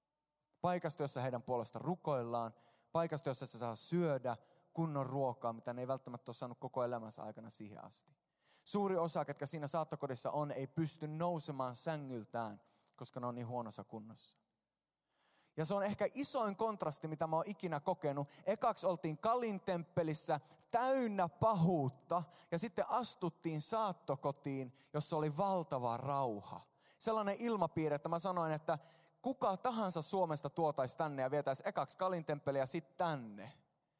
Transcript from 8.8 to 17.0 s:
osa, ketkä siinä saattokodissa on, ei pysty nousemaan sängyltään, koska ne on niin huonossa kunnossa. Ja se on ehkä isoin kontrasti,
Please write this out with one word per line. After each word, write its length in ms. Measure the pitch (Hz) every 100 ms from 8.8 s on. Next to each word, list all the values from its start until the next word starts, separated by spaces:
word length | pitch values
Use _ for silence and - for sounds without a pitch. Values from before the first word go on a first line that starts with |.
| 196 185
osa, 280 | 165 170 143
ketkä 200 | 143 143
siinä 220 | 165 147
saattokodissa 640 | 165 156 151 139 127 131
on, 200 | 147 147
ei 160 | 151 135
pysty 400 | - 156 - 151
nousemaan 680 | 156 175 170 143 135 127 120
sängyltään, 840 | - 156 139 123 104 117 110 101 _ _ - -
koska 240 | 127 -
ne 80 | 123
on 80 | 120
niin 120 | 117
huonossa 360 | 123 113 104
kunnossa. 540 | 98 113 110 107 - - _ _ _ _ _ _ _ _ _ _ _ -
Ja 80 | 156
se 80 |
on 100 | 202
ehkä 240 | 202 202 208
isoin 420 | 247 277 269 214 196
kontrasti, 520 | 226 208 160 147